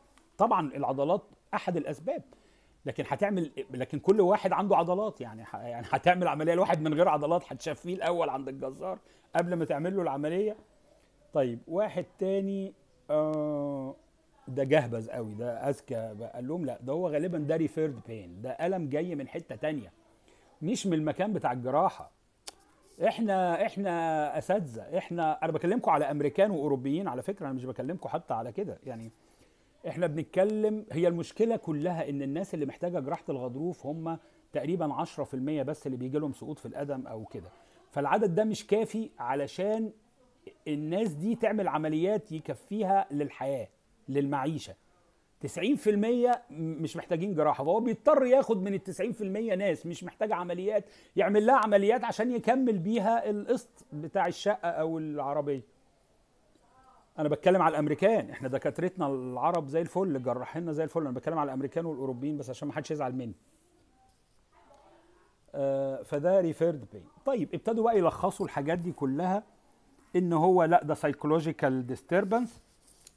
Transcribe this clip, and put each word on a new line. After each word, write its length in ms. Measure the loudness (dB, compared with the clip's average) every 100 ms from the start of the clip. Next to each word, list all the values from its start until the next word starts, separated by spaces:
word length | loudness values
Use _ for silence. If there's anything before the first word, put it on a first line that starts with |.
| _ _ _ 2
طبعا 340 | 4 4 2 -2
العضلات 460 | -2 0 2 2 -2 -20 -6
أحد 240 | -4 -2 -2
الأسباب، 460 | -4 -6 -6 -6 -8 -20 _ _ _ _ -10
لكن 180 | -6 -4
هتعمل، 440 | 0 0 0 -2 -6 -10
لكن 280 | -6 -4 -2
كل 220 | 4 6
واحد 300 | 6 4 2
عنده 260 | 0 4 4
عضلات 440 | 4 0 -2 -6
يعني 240 | -12 -12 -12
ح-، 100 | -10
يعني 320 | -8 -8 -2
هتعمل 380 | 2 4 4 4
عملية 260 | 2 2
لواحد 280 | 4 4 2
من 120 | 2
غير 160 | 4 4
عضلات 340 | 4 2 0 0
هتشفيه 480 | -10 -8 -8 -6 -2
الأول 340 | -2 0 0
عند 180 | -2 -6
الجزار 520 | -6 -8 -6 -8 -8 _ _ _ 0
قبل 180 | 2
ما 120 | 0 0
تعمل 300 | 0 0 0
له 60 |
العملية؟ 540 | -2 -2 -2 0 -2 -4 -14 _ _ _ _ _ _
طيب 260 | 0 0 0 -4
واحد 380 | -2 0 -2 -8 -4
تاني، 540 | 0 0 0 -4 -6 -10 _ _ -2
آه... 840 | 0 2 0 0 -2 -2 -4 -8 -12 _ _ _ _ -8
ده 160 | -2
جهبذ 460 | 4 4 4 -4 -6
قوي، 240 | -6 -8
ده 360 | -6 -6 -4 -2
أذكى 440 | -4 -4 -6 -6 -8
بقى. 120 | -10 -8
قال 120 | -6
لهم: 180 | -4 -4
"لا، 140 | -6
ده 120 | -6
هو 160 | -4 0
غالبا 280 | 0 -2 -2
ده 180 | 0 0
ريفيرد 440 | 0 0 -4 -4 -12
بين، 340 | -12 -12 -12
ده 80 | -10
ألم 380 | -4 -2 0 -2
جاي 260 | -2 -2 -4
من 120 | -6
حتة 280 | -10 -10 -6
تانية، 380 | -4 -4 -8 _ _ _ _ _ _ -8
مش 260 | -2 -2 2
من 60 |
المكان 400 | 0 0 0 0
بتاع 180 | 0 0
الجراحة. 600 | -2 0 2 2 0 -18 _ _ _ -18 -18 _ _ _ -2 0
إحنا، 580 | 0 0 2 2 2 -2
إحنا 720 | -2 -2 -2 0 0 -2 -4
أساتذة، 600 | 0 0 -2 -10 -4 -4
إحنا"، 460 | -4 -2 -2 0
أنا 80 | -2
بكلمكم 400 | 0 0 0 2
على 200 | 2 2
أمريكان 400 | 0 0 4 2
وأوروبيين 560 | 2 0 0 0 -2 -2
على 140 | -6
فكرة، 240 | -6 -6 -6
أنا 80 |
مش 120 | -6 -8
بكلمكم 440 | -6 -6 -6 -6
حتى 240 | -6 -4
على 180 | -4 -4
كده، 260 | -6 -8 -8
يعني 280 | -10 -10 -12 -18 _ _ _ _ _ _ -10
إحنا 200 | -2 -2
بنتكلم، 800 | -2 -4 2 2 2 0 0 -4
هي 160 | 2 2
المشكلة 480 | 2 -4 0 2 2
كلها 540 | -2 -2 -2 -2 -4
إن 120 | -4
الناس 320 | -4 -4 -4
اللي 120 | -4 -4
محتاجة 340 | -4 -4 -4
جراحة 240 | -4 -6 -4
الغضروف 560 | -6 -6 -4 -6 -6 -8
هم 320 | -6 -6 -8 -10 _ _
تقريبا 400 | -6 -2 -2 -2
عشرة 300 | -2 -6 -6
في 100 | -6
المية 300 | -4 -2 -2
بس 220 | -2 -4 -6
اللي 100 | -6
بيجي 220 | -2 -2
لهم 140 | -2
سقوط 260 | -6 -10 -10
في 60 | -10
القدم 400 | -8 -6 -6 -8
أو 180 | -10 -10
كده، 240 | -12 -14 -20 _ _ _
فالعدد 440 | -4 0 2 2 2
ده 80 |
مش 240 | 2 0 0
كافي 420 | 0 0 -4 -6 -8
علشان 720 | -4 -2 -2 -2 -2 0 -2 -8 _ _ _ _ -20 -14 -6
الناس 420 | -4 -2 -2 -2
دي 260 | -2 -2 0
تعمل 320 | 0 2 0
عمليات 640 | 0 0 0 2 0 -2
يكفيها 760 | -10 -8 -10 -6 -4 2 2 2
للحياة، 560 | -2 -4 -4 -4 -4 -6 _ _ _ -4
للمعيشة. 680 | -2 0 0 -2 -4 -8 -18 _ _ _ _ _ -12
تسعين 360 | -10 -2 0 2
في 140 | 4
المية 520 | 4 4 4 4 2 -2
م-، 40 | -6 -6 -4
مش 140 | -4 -6
محتاجين 360 | -4 -2 0 2
جراحة، 280 | 2 2
فهو 160 | 2 2
بيضطر 460 | 2 2 6 6 8
ياخد 360 | 6 6 0
من 100 | 0
التسعين 380 | -4 -6 -6 -6
في 120 | -4
المية 320 | -4 -4 -2 0
ناس 300 | 0 -2 -4
مش 180 | -10
محتاجة 320 | -10 -6 -2 -2
عمليات، 500 | -4 -4 0 -2 -2 -20 -8 0
يعمل 300 | 4 6 8
لها 100 | 6
عمليات 480 | 6 6 6 4
عشان 280 | 2 -2 0
يكمل 460 | 0 2 4 4 2
بيها 500 | 2 2 2 2 0
القسط 560 | -2 0 -2 -2 _ -14
بتاع 340 | -10 -4 -2 0
الشقة 420 | 0 -2 0 0
أو 280 | 0 -2 -2
العربية. 640 | -4 -4 -2 -2 -2 -2 -6 _ _ _ _ _ _ _ _ _ _ _ -20 -20 _ -2
أنا 100 | 0
بتكلم 320 | 2 4 6
على 100 | 6
الأمريكان، 580 | 4 0 4 4 4 0
إحنا 180 | -6 -4
دكاترتنا 600 | -2 -2 -2 -4 0 -2
العرب 600 | -2 -4 -2 0 0 0
زي 140 | -2
الفل، 420 | -2 -2 0 0
جراحيننا 480 | -2 -2 -4 -6 -4
زي 120 | -2
الفل، 180 | -2 -2
أنا 100 | -2
بتكلم 260 | -4 -2 -2
على 80 | -2
الأمريكان 380 | -2 -4 -4 -4
والأوروبيين 520 | -4 -4 -4 -4 -4
بس 120 | -6
عشان 180 | -8 -6
ما 60 |
حدش 180 | -6 -6
يزعل 240 | -4 -4 -4
مني. 180 | -8 -10 _ _ _ _ _ _ _ _ _ _ _ _ _ -20 -20 -20 _ _ _ _ _ -4
آه، 480 | 0 0 -2 -4
فده 360 | -4 0 4 4
ريفيرد 440 | 4 2 0 0 -8
بين. 120 | -18 -20 _ -2
طيب 240 | 0 -2
ابتدوا 300 | -4 -2 2
بقى 140 | 4 6
يلخصوا 480 | 4 2 -2 -2 -4
الحاجات 320 | -4 -2 -2
دي 120 | -2
كلها 520 | -2 -2 0 0 0 -4 _ _ _ _ _ _ 0
إن 180 | 2
هو 300 | 4 6 6
لا، 200 | 8 6
ده 100 | 6
سايكولوجيكال 920 | 0 0 0 2 2 2 0 2 2 -2
ديستربنس، 760 | -6 0 0 2 0 0 -6 _ _ _ -20 -20